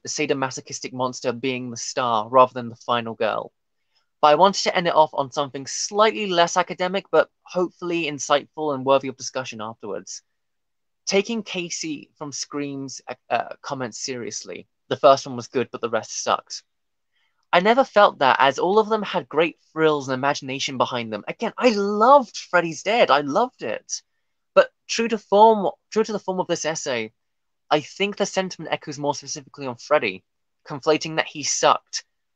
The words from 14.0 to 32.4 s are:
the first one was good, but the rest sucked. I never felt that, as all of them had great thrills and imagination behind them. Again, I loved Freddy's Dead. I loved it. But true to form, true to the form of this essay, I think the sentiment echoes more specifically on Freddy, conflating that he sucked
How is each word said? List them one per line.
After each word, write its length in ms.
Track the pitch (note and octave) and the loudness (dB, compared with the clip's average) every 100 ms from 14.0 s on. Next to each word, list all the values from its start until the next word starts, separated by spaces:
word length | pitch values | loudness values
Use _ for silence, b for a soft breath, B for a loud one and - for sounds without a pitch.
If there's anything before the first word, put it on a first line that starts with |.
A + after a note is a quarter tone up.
| - B2 G#2+ - G2 F2+ - _ - | -10 -8 -10 -12 -12 -16 -16 _ -8
the 80 | C3 | 4
first 300 | D3 C3+ C#3+ | 6 6 2
one 80 | A#2+ | -10
was 120 | - | -6
good, 220 | C3 A#2 | -4 -4
but 100 | - | -6
the 80 | A#2 | -4
rest 340 | A2+ A2 - | -4 -6 -8
sucked. 400 | A#2+ G2 - - _ _ _ _ _ _ _ _ - | -2 -2 -4 -18 _ _ _ _ _ _ _ _ 0
I 60 | F3 | 2
never 240 | G3+ A#3+ | 4 4
felt 360 | B3+ G#3 G#3 - | 4 6 6 6
that, 180 | C3+ - | 2 4
as 180 | C#3 C3+ | 4 2
all 220 | E3 G#3 | 0 2
of 100 | G#3 | 2
them 140 | A3 | -2
had 260 | G3 F#3 C3 | -4 -6 -4
great 280 | C#3+ E3+ - _ | 0 0 -2 _
thrills 360 | D#3+ D#3 D3 C3 | 0 2 2 -2
and 80 | C3 | -2
imagination 640 | C#3 D3 C3+ C3+ - B2+ | 0 -2 -4 -6 -4 -2
behind 360 | A#2+ B2+ A2+ | -2 -2 -6
them. 100 | G#2+ - | -8 -8
Again, 260 | - G#3+ - | -8 -8 0
I 120 | A#3+ | 0
loved 640 | G3+ G3+ G#3 A#3 C#4+ A#3+ - | 2 0 2 6 6 4 -10
Freddy's 460 | - F3 E3+ D3+ | -2 0 0 -4
Dead. 280 | F#3 A#3 G3 | -2 2 4
I 100 | C#3 | 2
loved 400 | D3 F3 B3+ - | 2 -2 -2 -4
it. 400 | B2 G#2 - - _ _ _ _ _ F#3+ | -8 -8 -8 -14 _ _ _ _ _ 4
But 160 | - _ - | 4 _ -8
true 200 | - A3+ | -2 -2
to 100 | A3 | -2
form, 520 | - G3+ A3+ G#3+ F3 - _ | 2 6 8 6 0 -6 _
true 120 | G#3+ | -2
to 80 | A3 | -2
the 80 | G3+ | -4
form 200 | - F#3 | -4 -4
of 80 | F3 | -2
this 180 | E3 D3+ | -2 -2
essay, 480 | D#3+ D3 A#2+ A2 _ _ _ _ _ - | -4 -4 -4 -4 _ _ _ _ _ -2
I 80 | D3+ | -2
think 360 | - - G3+ G3+ | -2 -6 -4 -2
the 120 | G3 | -4
sentiment 440 | F#3+ F#3 - D#3 | -4 -6 -8 -8
echoes 280 | D3 - C#3 | -8 -8 -6
more 160 | C#3+ C#3 | -4 -4
specifically 500 | C#3 D3+ C3 - C3+ | -6 -14 -14 -12 -10
on 120 | A#2+ | -8
Freddy, 460 | - D3 A#2 F#2 _ _ _ _ - | 0 0 0 -6 _ _ _ _ -14
conflating 480 | C#3+ D#3+ D#3 E3 D#3 | -6 0 0 0 -6
that 120 | - | -6
he 140 | D3+ | -6
sucked 640 | B2+ - D3+ - _ - - _ _ - | -6 0 2 2 _ -12 -12 _ _ -14